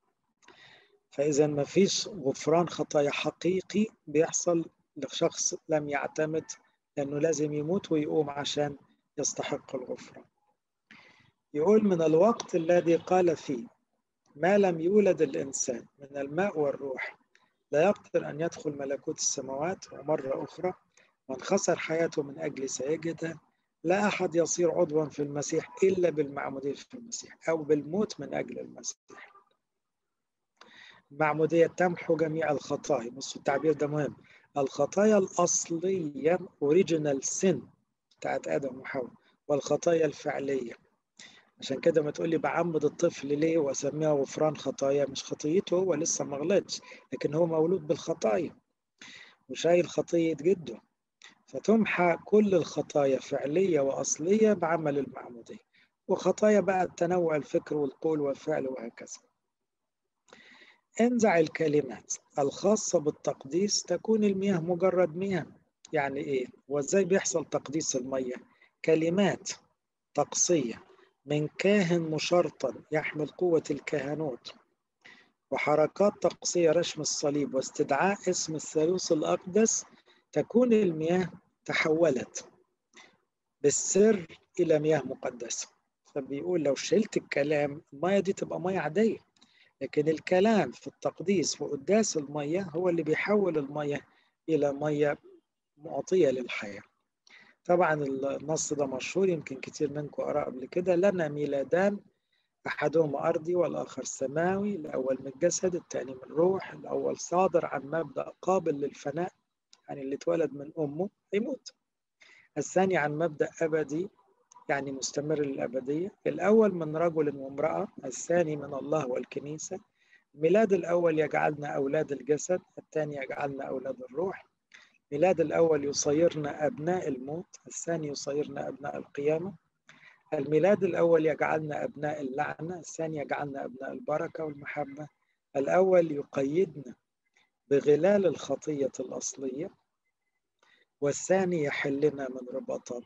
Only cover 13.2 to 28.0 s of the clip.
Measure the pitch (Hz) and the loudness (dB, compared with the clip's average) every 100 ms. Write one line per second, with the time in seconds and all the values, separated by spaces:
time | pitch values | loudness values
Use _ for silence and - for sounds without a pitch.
13.2 | 175 151 - 147 233 _ _ _ _ _ | 4 2 -2 -6 -6 _ _ _ _ _
14.2 | _ 143 165 202 196 160 170 208 196 156 | _ -2 4 6 4 2 2 6 6 4
15.2 | 147 160 139 - - 117 - _ 139 143 | 2 0 -4 -4 -4 -6 -8 _ -12 -8
16.2 | 139 156 202 156 143 127 135 127 - - | -4 -2 -2 0 -2 -2 -6 -8 -10 -14
17.2 | _ _ _ _ _ 143 180 208 - 175 | _ _ _ _ _ 2 4 2 -2 -2
18.2 | 147 147 165 - 151 143 139 139 - 151 | -2 -4 -6 -4 -8 -6 -4 -6 -6 -4
19.2 | - - 131 135 160 190 - - 139 156 | -2 -4 -6 -4 -4 -4 -10 -8 -2 -2
20.2 | 135 139 147 - 180 - _ _ _ _ | -2 -4 -6 -6 -6 -6 _ _ _ _
21.2 | - 131 - 196 - 160 - 165 165 160 | -12 -10 -2 0 2 -2 0 -2 0 -2
22.2 | 143 143 156 131 135 - 131 165 160 160 | -6 -6 -8 -6 -6 -4 -4 -4 -4 -6
23.2 | 160 160 _ _ _ _ 160 196 208 - | -8 -10 _ _ _ _ 0 2 2 0
24.2 | 180 165 156 - 175 170 165 151 151 - | 0 2 2 2 2 2 2 2 0 -2
25.2 | 143 143 139 156 - - 190 185 175 151 | -4 -4 -4 -4 -4 2 2 4 2 2
26.2 | 139 143 135 135 139 135 - 123 117 - | -2 -4 -8 -6 -6 -8 -10 -18 -14 -14
27.2 | - - - 165 143 151 143 185 | -14 -8 -4 -2 2 0 0 -2